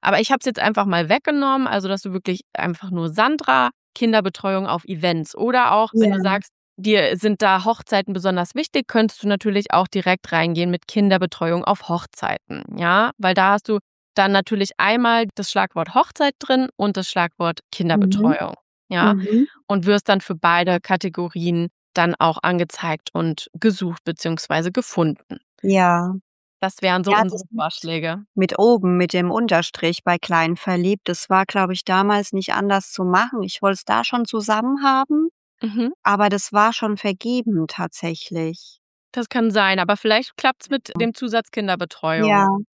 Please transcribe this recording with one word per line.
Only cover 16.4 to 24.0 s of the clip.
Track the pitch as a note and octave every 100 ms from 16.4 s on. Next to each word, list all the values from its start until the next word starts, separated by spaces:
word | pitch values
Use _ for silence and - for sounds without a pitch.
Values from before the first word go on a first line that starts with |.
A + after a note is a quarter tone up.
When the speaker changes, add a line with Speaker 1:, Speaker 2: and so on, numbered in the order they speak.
| - C4 C4 _
Speaker 1:
und | G#3 G3
das | F#3
Schlagwort | - E3+ _ E3+ E3 _ - F3
Speaker 2:
Mhm. | E3 G3 G3 A3 D4
Speaker 1:
Kinderbetreuung, | - - _ _ _
ja? | F3 G#3
Speaker 2:
Mhm. | G3+ F#3+ A3 C#4 _ _
Speaker 1:
Und | G3+ F3+
wirst | G#3 -
dann | G3
für | - E3+
beide | F3 E3+ F3 F3
Kategorien | - F#3 F#3+ E3 F3 E3+ E3+ E3+ E3+ _ _ -
dann | E3+ E3+
auch | E3+ D#3+
angezeigt | - F3+ E3+ - E3+ D#3 -
und | F3 E3 D3+ - -
gesucht | A3+ F#3+ F3+ E3+